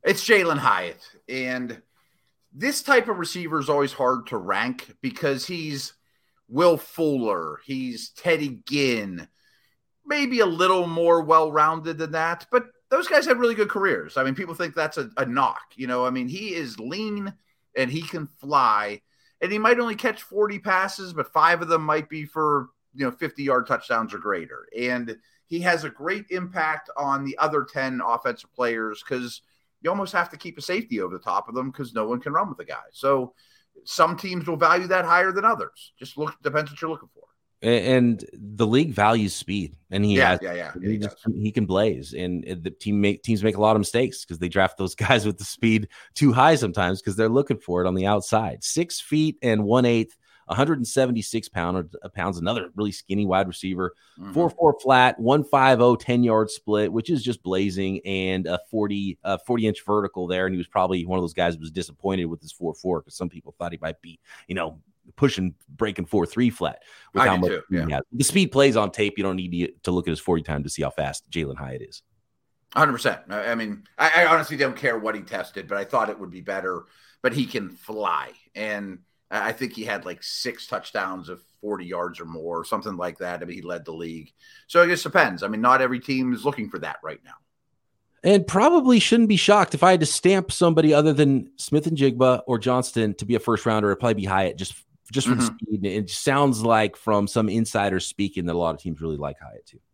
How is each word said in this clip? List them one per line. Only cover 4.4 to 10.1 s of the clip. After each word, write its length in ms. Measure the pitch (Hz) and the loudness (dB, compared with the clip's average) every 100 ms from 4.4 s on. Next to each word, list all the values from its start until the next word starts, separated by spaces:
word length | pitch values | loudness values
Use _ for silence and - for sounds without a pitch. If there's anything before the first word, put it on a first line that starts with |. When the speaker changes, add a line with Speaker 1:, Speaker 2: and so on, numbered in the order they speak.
| 90 98 120 127 - - | -2 -2 -2 -6 -14 -10
Speaker 1:
because 460 | 131 - 147 135 - | -10 -4 -4 -4 -6
he's 480 | 175 156 139 - _ _ _ _ _ _ | -8 -8 -8 -10 _ _ _ _ _ _
Will 280 | 127 175 160 | 4 4 4
Fuller, 840 | - - 160 135 113 92 80 76 | -2 -2 0 0 0 -2 -4 -12
he's 460 | - 131 127 117 - | -10 -8 -8 -10 -14
Teddy 500 | - 175 160 147 117 - | -6 0 0 0 -8 -6
Ginn, 580 | 143 135 117 101 87 78 _ _ _ _ _ _ _ | -2 0 0 -4 -12 -16 _ _ _ _ _ _ _
maybe 360 | 294 | -6